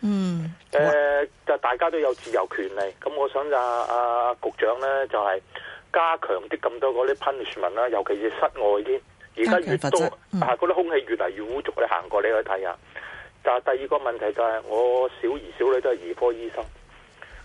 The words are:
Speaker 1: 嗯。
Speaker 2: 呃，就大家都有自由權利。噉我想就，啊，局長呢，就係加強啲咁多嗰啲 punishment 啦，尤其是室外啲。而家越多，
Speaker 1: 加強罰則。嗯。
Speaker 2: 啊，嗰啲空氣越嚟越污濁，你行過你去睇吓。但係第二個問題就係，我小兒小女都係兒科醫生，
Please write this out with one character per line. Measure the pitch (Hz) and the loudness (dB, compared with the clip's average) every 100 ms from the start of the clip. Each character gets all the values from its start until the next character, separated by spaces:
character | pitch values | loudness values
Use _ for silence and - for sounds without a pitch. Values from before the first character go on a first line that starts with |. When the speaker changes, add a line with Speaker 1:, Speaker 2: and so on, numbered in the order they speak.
Speaker 1:
嗯。 | 214 202 185 170 160 170 - | -2 0 0 -2 -4 -8 -2
Speaker 2:
呃， | 143 151 147 147 143 147 _ - | 2 4 4 4 2 0 _ -2
就 | 143 | 0
大 | 123 123 | 2 2
家 | 170 | 0
都 | 165 | 2
有 | 143 | 0
自 | 127 - | 0 -2
由 | 113 95 - | -2 -2 -4
權 | |
利。 | 95 98 98 92 | -6 -4 -6 -4
噉 | - | -6
我 | 147 139 | -2 -2
想 | 139 147 | 0 0
就， | 139 | 0
啊， | 123 120 117 120 120 120 120 123 | 2 0 0 0 2 2 0 0
局 | 113 - | -4 0
長 | 110 123 | 0 2
呢， | 135 135 135 | 0 0 0
就 | 110 | 0
係 | 101 95 - - - - - | 0 0 -4 -16 -14 -16 -2
加 | 180 165 165 | 2 4 2
強 | - 95 101 | 0 -4 -4
啲 | - | -4
咁 | - 117 | -4 0
多 | 135 | 0
嗰 | 120 131 | 2 2
啲 | 139 | 2
punishment | - 139 110 - 92 | 0 -2 -6 -4 -2
啦， | 101 123 | 0 0
尤 | 110 95 | 0 0
其 | 101 | 0
是 | 110 | -2
室 | - | 0
外 | 156 - 107 104 | -2 2 2 2
啲。 | 113 131 - - - - | 2 -2 -4 -20 -12 -2
而 | 113 | 2
家 | 175 | 2
越 | - - | 2 0
多， | 143 | 2
Speaker 1:
加 | |
強 | |
罰 | 135 160 | 2 0
則。 | - - | -4 -6
嗯。 | 190 | -2
Speaker 2:
啊， | 175 123 | 0 2
嗰 | 175 | 2
啲 | |
空 | 185 175 | 2 2
氣 | 160 - | 2 0
越 | 113 | -2
嚟 | 92 | -2
越 | 95 | -4
污 | 104 135 | -6 -6
濁， | - - | -4 0
你 | 113 | 0
行 | 85 90 | 0 0
過 | 104 | 0
你 | 104 | 2
去 | |
睇 | 110 110 98 | 0 0 -2
吓。 | 95 85 - - - - - _ | -4 -8 -12 -16 -16 -16 -18 _
但 | - 123 | 0 0
係 | - 131 | 2 -2
第 | |
二 | 135 | 0
個 | 147 | -2
問 | 135 117 | 0 -2
題 | 107 | -2
就 | 107 | 0
係， | 117 113 110 | 0 0 -2
我 | 110 123 127 127 - | 2 4 4 0 0
小 | 117 | -4
兒 | 143 - - | -2 -6 0
小 | 123 | 2
女 | 127 | 4
都 | 127 | 2
係 | 120 | 0
兒 | - | -2
科 | - 123 | 0 0
醫 | 117 117 | 0 -6
生， | 110 110 - - - - - - - | -8 -10 -12 -20 -20 -20 -20 -20 -16